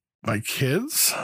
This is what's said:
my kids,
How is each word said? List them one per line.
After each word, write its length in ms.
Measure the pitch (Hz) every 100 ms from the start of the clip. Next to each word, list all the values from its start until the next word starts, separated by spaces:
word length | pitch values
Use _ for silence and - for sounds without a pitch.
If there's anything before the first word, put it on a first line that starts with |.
| _ _
my 200 | - 107
kids, 720 | - - 131 160 277 - - -